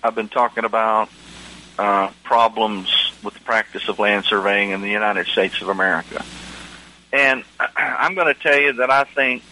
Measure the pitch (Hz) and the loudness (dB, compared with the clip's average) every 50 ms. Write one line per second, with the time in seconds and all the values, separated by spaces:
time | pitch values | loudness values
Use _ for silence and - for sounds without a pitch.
0 | - 117 113 113 110 104 - 131 123 117 - - 113 113 110 113 110 113 110 110 | -2 -2 -2 -2 -6 -4 0 0 0 0 0 -2 -4 0 0 2 2 2 2 2
1 | 110 - - - - - - - - - - - - - - - 101 104 101 98 | 0 0 -6 -20 -20 -20 -20 -20 -20 -20 -20 -20 -20 -18 -8 -4 0 2 2 2
2 | 98 98 - - _ - 123 117 117 113 110 113 110 107 107 98 92 95 98 - | 2 0 -4 -10 _ 0 2 4 4 4 2 0 0 0 0 -4 -4 0 0 0
3 | - - - - - 104 - - - - 117 113 107 - - 104 - - 101 - | 0 -2 -4 -8 -12 -12 -12 -12 -6 -2 0 0 0 -2 -8 -10 -6 -6 -2 0
4 | 104 104 104 101 98 - 113 101 95 101 101 101 101 101 95 95 98 101 104 107 | 2 2 2 2 2 0 0 2 2 2 2 2 0 0 -2 -6 -4 -4 -2 0
5 | 107 107 101 95 87 - - 107 95 95 - - 85 92 98 95 95 95 87 82 | 0 0 0 0 -2 -2 0 0 0 0 0 -6 -4 -4 -2 0 2 2 2 0
6 | 85 - - - - - - - - - - - - - - - - - - - | -2 -6 -10 -10 -10 -10 -14 -16 -16 -16 -16 -16 -16 -18 -20 -20 -20 -20 -20 -20
7 | _ _ - 139 139 135 135 127 - - _ _ - - - - - 127 131 - | _ _ 0 2 4 4 4 2 -2 -12 _ _ -6 -4 -2 -4 -4 -4 -2 -2
8 | 127 160 190 190 170 156 139 - - 160 143 143 143 143 135 117 127 127 135 139 | -2 -2 0 0 2 2 0 0 2 2 2 4 4 2 2 0 2 2 4 2
9 | 139 - - 143 135 131 127 123 - - | 2 0 0 -2 0 0 0 -4 -8 -16